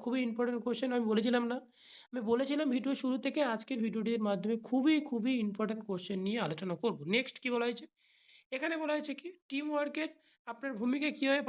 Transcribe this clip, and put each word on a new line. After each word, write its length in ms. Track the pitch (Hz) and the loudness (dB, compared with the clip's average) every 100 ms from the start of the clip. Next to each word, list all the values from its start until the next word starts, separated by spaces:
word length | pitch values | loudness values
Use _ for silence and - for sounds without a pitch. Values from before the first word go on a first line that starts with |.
খুবই 160 | 247 254 247 | -2 0 0
ইম্পর্টেন্ট 320 | 226 240 240 240 | 0 0 0 -2
কোশ্চেন। 240 | 233 262 247 | 0 0 2
আমি 80 | 220 | 4
বলেছিলাম 320 | 214 233 240 233 | 4 4 4 2
না, 60 | 254 - - - - - | -2 -8 -18 -20 -20 -10
আমি 100 | 247 214 | -4 2
বলেছিলাম 360 | 233 269 285 302 240 | 2 2 2 2 2
ভিডিও 180 | 269 269 | 2 0
শুরু 140 | 262 254 269 | 0 0 0
থেকে 140 | 311 269 | 2 2
আজকের 260 | 220 - 262 226 | 0 -2 -2 0
ভিডিওটির 360 | 220 220 233 208 | 0 0 0 2
মাধ্যমে 280 | 202 214 226 - | 0 0 -2 0
খুবই, 260 | 262 269 311 302 | 2 4 4 2
খুবই 240 | 233 233 254 208 | -2 0 2 0
ইম্পর্টেন্ট 360 | 202 214 220 214 | 0 -2 -2 -4
কোশ্চেন 320 | 185 - 196 190 | -4 -4 -2 -2
নিয়ে 120 | 226 170 | 0 0
আলোচনা 300 | 156 185 165 | -2 -4 -2
করব। 160 | 233 156 147 226 | -2 -2 0 0
নেক্সট 200 | 254 - | 0 -4
কী 80 | 254 240 | -2 0
বলা 100 | 240 | 0
হয়েছে, 180 | 240 311 _ _ _ _ - _ 262 | -2 -8 _ _ _ _ -20 _ -4
এখানে 200 | 320 320 | -2 -2
বলা 120 | 311 302 | 0 -2
হয়েছে 180 | 302 277 | -2 -6
কি, 80 | 349 - - | -10 -14 -8
টিম 160 | 277 302 | -4 -2
ওয়ার্কের 360 | 294 294 302 311 - _ _ - | 0 0 -2 -6 -8 _ _ -14
আপনার 200 | 233 269 220 | -8 -6 -2
ভূমিকা 280 | 240 277 294 214 | 0 2 0 0
কীভাবে 240 | 269 277 | 2 2